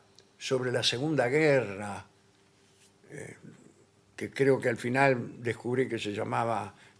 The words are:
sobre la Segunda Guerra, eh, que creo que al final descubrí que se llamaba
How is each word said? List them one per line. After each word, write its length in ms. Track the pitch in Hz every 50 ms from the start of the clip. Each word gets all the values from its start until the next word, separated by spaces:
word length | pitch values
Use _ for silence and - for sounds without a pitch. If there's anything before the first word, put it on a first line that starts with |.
| _ _ _ - _ _ _ -
sobre 340 | - - 135 127 127 127
la 100 | 120 101 -
Segunda 440 | - - 120 143 160 156 131 120 120
Guerra, 800 | 135 156 160 151 139 131 113 101 98 98 104 104 98 95 - - _ _ _ _ _ _ _ _ _ _ _ _ _ _ - - _ _ _ -
eh, 240 | - - - - - - - - - - - - - _ _ _ _ _ _ _ _
que 140 | - 110 101
creo 280 | - - 139 139 131 113
que 100 | 104 123
al 80 | 113 104
final 640 | - 120 123 135 139 139 131 123 131 - - - 120
descubrí 440 | 117 107 - - 117 123 127 127 110
que 100 | 113 110
se 140 | - 104 104
llamaba 600 | 107 104 110 123 123 117 117 110 101 104 98 - - - - - _